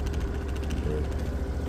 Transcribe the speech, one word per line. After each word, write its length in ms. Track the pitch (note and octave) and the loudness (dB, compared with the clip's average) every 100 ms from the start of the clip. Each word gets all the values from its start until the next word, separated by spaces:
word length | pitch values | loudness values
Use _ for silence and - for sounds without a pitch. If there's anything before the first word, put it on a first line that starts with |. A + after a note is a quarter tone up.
| - - - - - - - D2+ D#2 | 0 0 0 0 -2 -2 0 0 2
네. 160 | D2+ C#2+ - - - - - | 2 0 0 0 0 0 0